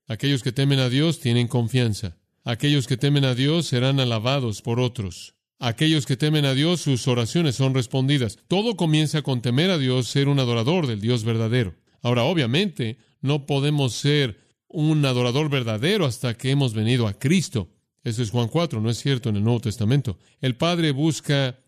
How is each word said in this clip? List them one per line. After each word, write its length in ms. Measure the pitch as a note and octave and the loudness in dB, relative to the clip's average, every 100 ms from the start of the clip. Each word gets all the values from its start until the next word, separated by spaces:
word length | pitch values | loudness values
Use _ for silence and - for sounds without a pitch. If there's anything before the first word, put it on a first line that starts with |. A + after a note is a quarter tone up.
| - | -12
Aquellos 340 | A2+ C#3 C#3 | -4 -2 0
que 120 | B2+ | -2
temen 260 | A#2 C#3 C#3 | 0 2 2
a 80 | B2+ | 2
Dios 320 | B2+ E3 - | 2 0 0
tienen 300 | B2 A#2+ A#2+ | 2 2 2
confianza. 680 | B2+ A2+ B2+ A#2+ G2+ F#2+ - _ _ - | 0 0 2 0 0 -6 -12 _ _ -8
Aquellos 420 | A2+ D3 D3 B2 | -2 0 2 0
que 80 | B2+ | 0
temen 300 | C#3+ C#3+ C3+ | 2 2 2
a 100 | B2 | 2
Dios 300 | C#3 E3 - | 0 0 0
serán 340 | B2 C3 C#3 | 0 0 2
alabados 640 | B2 A2+ A2+ C#3+ B2 G2+ | 0 0 -2 -2 -2 -4
por 180 | - A#2 | -4 0
otros, 560 | B2+ A#2+ F#2+ - - _ _ _ | 0 -2 -8 -10 -18 _ _ _
aquellos 460 | A#2+ A2+ D#3 D#3 - | -6 0 2 2 0
que 100 | C3+ | 0
temen 260 | D3+ D#3 C#3+ | 0 2 2
a 80 | |
Dios, 280 | C3 D#3 F3 | 2 0 0
sus 260 | D3 B2+ C3 | 0 0 2
oraciones 480 | A#2+ A#2 F3 D#3+ A#2 | 0 0 0 0 2
son 180 | C3+ | 0
respondidas. 680 | C3 A#2 C3+ C3+ C#3+ A2+ - - | 0 -2 0 2 2 0 -6 -2
Todo 280 | F3+ A3+ G#3 | 0 0 0
comienza 460 | E3+ D3+ D#3 D#3 | 2 2 2 -2
con 200 | C#3+ B2+ | -2 -2
temer 280 | A#2+ B2 F3+ | 0 2 2
a 80 | F3 | 2
Dios, 300 | C3 B2+ A#2 | 0 0 0
ser 200 | C#3 C#3 | 0 2
un 120 | C#3+ | 2
adorador 480 | B2 A#2 A2+ F#3 C#3+ | 2 0 0 0 0
del 120 | G#2+ | -2
Dios 240 | G#2+ G#2 | -2 0
verdadero. 520 | A2 A2+ A2+ B2+ G2+ - _ _ | 0 -2 0 0 0 -6 _ _
Ahora, 220 | B2 B2 | -2 2
obviamente, 760 | B2 F3 A#2+ C#3 G#3 - A2+ - _ _ | 2 2 0 0 0 -2 -6 -8 _ _
no 240 | C3+ D3 C#3+ | -2 -2 -2
podemos 480 | C#3 C#3+ D3 C3 | -2 0 0 0
ser 460 | - C#3+ D3 C3 - _ _ _ | 0 0 2 0 -4 _ _ _
un 380 | E3 D3+ D#3 C#3 | -2 2 2 2
adorador 440 | B2 B2 B2 D#3 | 2 0 0 0
verdadero 560 | C#3 A#2 G#2+ D3 G#3+ D3 | -2 -2 -2 0 0 0
hasta 300 | A2 B2 A2+ | -2 -6 -4
que 140 | C3 | -2
hemos 240 | C#3 C3+ | 0 0
venido 340 | G#2+ G#2+ B2+ A2 | 0 2 2 0
a 60 | |
Cristo. 560 | G2 C3+ F#3+ - A#2 F#2 _ _ _ | -2 0 2 0 -4 -6 _ _ _
Eso 200 | A#2+ A2+ | -8 -4
es 80 | A2+ | -2
Juan 160 | A#2+ A#2 | -2 0
cuatro, 340 | D#3+ E3+ A2+ | -2 -2 -2
¿no 80 | A2 | -4
es 80 | A2+ | -2
cierto? 320 | C#3+ C3 A2+ | -2 -2 -2
En 60 | G#2 | 0
el 80 | |
Nuevo 160 | G#2+ A#2+ | 0 0
Testamento. 580 | A2+ F#2+ G#2 C#3+ A#2+ F2+ _ _ | -2 -2 0 0 0 -8 _ _
El 160 | C3 A#2 | -4 -2
Padre 340 | E3 F3 D#3+ | 0 0 0
busca 680 | C3+ D#3+ - - C#3+ C3+ A#2 | 0 0 -2 0 0 0 -4